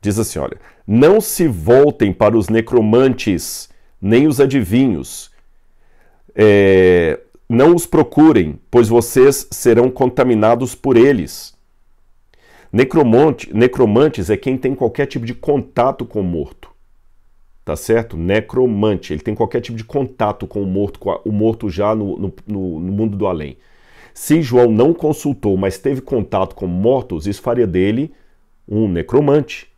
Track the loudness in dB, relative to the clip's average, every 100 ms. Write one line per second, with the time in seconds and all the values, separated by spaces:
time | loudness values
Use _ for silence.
0 | -4 -4 -4 -6 -10 -12 -20 _ -2 2
1 | 4 4 0 -2 -2 -2 2 4 4 2
2 | -2 2 2 2 0 -2 0 0 2 4
3 | 2 0 -2 -4 -4 -14 -16 -20 _ _
4 | 0 2 2 2 2 0 0 0 0 -2
5 | -8 -16 -20 _ _ _ _ _ _ _
6 | _ _ _ 2 4 6 6 6 6 4
7 | 2 -4 _ _ _ 2 4 4 0 0
8 | 0 4 4 4 0 -6 _ 2 4 2
9 | 2 4 4 4 -8 -2 2 2 2 0
10 | -2 0 0 2 2 2 -2 -6 0 4
11 | 4 2 -4 -12 -20 _ _ _ _ _
12 | _ _ _ _ _ _ _ 0 2 2
13 | 4 4 4 0 -6 0 0 2 2 4
14 | 2 0 -4 -4 -2 -4 -4 -2 -4 -4
15 | -6 -6 -10 -10 -4 -4 -4 -2 -2 -2
16 | -8 -6 -4 -6 -8 -14 -20 _ _ _
17 | _ _ _ _ _ _ -10 -10 -2 -2
18 | -2 -8 -2 -2 -2 -2 -2 0 -2 -2
19 | -6 -8 -8 -6 -4 -4 -8 -14 -8 -6
20 | -6 -4 -6 -6 -10 -8 -6 -4 -6 -6
21 | -8 -8 -6 -2 -2 -2 -8 -4 -4 -2
22 | -6 -8 -10 -12 -10 -8 -8 -8 -8 -4
23 | -4 -4 -6 -6 -10 -16 _ _ _ _
24 | -20 -18 -2 -2 2 2 2 4 2 0
25 | -2 -4 -6 -4 -2 -2 -2 -4 -6 -6
26 | -4 -6 -4 -4 -4 -6 -8 -2 0 0
27 | -4 -8 -8 -8 -4 -2 -2 0 0 -2
28 | -6 -12 _ _ _ _ -8 -4 -2 -2
29 | -2 0 2 0 -2 -14 -20